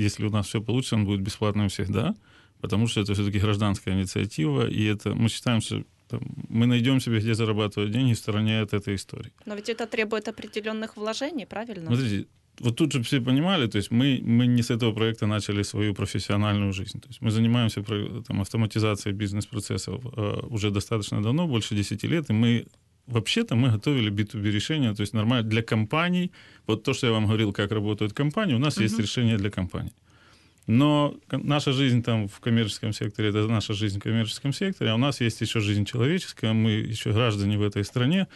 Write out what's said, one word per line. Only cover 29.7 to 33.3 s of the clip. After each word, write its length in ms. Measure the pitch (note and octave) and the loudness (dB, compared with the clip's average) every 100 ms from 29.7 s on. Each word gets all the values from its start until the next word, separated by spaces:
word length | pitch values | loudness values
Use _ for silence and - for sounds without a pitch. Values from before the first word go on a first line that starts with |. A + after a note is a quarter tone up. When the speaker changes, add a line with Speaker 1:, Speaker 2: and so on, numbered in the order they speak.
| E2+ E2+ - _ _ - - _ _ - | -6 -10 -12 _ _ -20 -20 _ _ 2
Speaker 1:
Но 460 | A2+ D3 D3 D3 - - | 4 4 4 0 -4 -8
кон-, 180 | C3 C3+ | -4 0
наша 260 | D3 D3 | 0 2
жизнь 300 | C3 C#3 A#2+ | 2 2 2
там 260 | A#2 A2+ G2+ | 2 -2 -2
в 100 | - | -6
коммерческом 540 | - A#2 A2 - A2+ | 0 2 2 -2 -6
секторе — 380 | G#2 A2+ G2+ G#2+ | -4 -6 -2 0